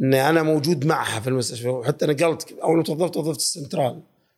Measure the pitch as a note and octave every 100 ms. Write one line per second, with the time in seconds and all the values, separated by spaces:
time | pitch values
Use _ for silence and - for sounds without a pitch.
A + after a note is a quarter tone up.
0 | C3+ C3+ C#3 E3 D#3 D#3 C#3 E3 D3+ C#3+
1 | A#2 G#2+ B2 B2+ A#2 A#2 A#2+ B2+ A#2+ C#3+
2 | D3+ C#3+ E3+ D3+ - - - E3 D#3 D3+
3 | F3 F3 D#3 C#3 - F3 C3+ D#3+ B2+ E2
4 | - _ _